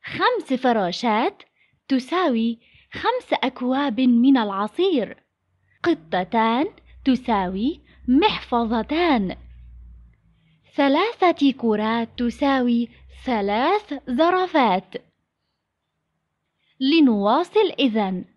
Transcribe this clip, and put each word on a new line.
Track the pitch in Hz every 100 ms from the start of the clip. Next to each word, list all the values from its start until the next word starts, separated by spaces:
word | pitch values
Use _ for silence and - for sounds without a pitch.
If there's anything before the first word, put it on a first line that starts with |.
خمس | - - 403 480 -
فراشات | 254 254 226 180 180 247 214 320 - - _ _ _ -
تساوي | 262 254 349 349 233 226 233 _ _ _
خمس | - 370 494 -
أكواب | - 262 262 247 262 285 214
من | 254 233 254 269
العصير، | 208 196 214 - 381 294 196 - _ _ _ _ _ _
قطتان | 339 330 - 185 185 233 226 240 370 - _ -
تساوي | - 254 254 208 180 190 247 349 _ _ -
محفظتان، | 262 415 - - 240 226 233 214 302 349 262 185 - - - - - - - - _ _ _ _ _ _
ثلاثة | - 277 285 427 - 359 330 277
كرات | 254 233 208 214 233 233 -
تساوي | 240 - 277 269 247 233 233 - - -
ثلاث | - 233 196 208 285 415 - 277 -
زرافات. | 247 330 370 370 320 240 185 - - _ _ _ _ _ _ _ _ _ _ _ _ _ _ _ _ _ _
لنواصل | 262 330 277 208 202 269 359 427 403 -
إذن. | 269 214 196 180 -